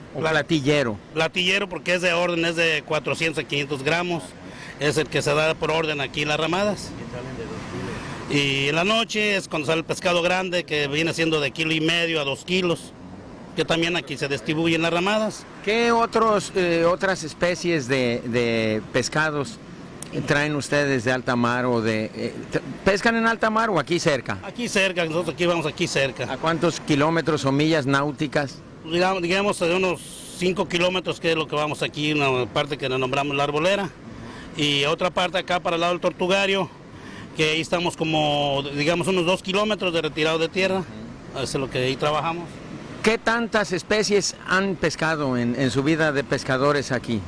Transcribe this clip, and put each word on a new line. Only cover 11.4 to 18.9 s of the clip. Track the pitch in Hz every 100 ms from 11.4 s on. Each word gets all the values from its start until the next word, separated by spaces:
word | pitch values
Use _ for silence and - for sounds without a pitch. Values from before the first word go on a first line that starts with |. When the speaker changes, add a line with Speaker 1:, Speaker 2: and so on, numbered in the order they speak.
| 143
Speaker 2:
kilo | - 160
y | 160
medio | 156 170 170 160
a |
dos | 139 139
kilos, | - 185 180 160 - - - - - - - -
que |
también | 160 165 165 175
aquí | - 139
se | 143
distribuye | 143 - 156 165 165
en |
las | 170
ramadas. | 170 185 214 214 - - -
Speaker 1:
¿Qué | - 220 233
otros, | 233 226 226 226 208 - 190
eh, | 175 165 165
otras | 180 190 185
especies | 151 - 175 175 175 165 120
de, | 135 123 117 123
de | 120 117 113 110 110 101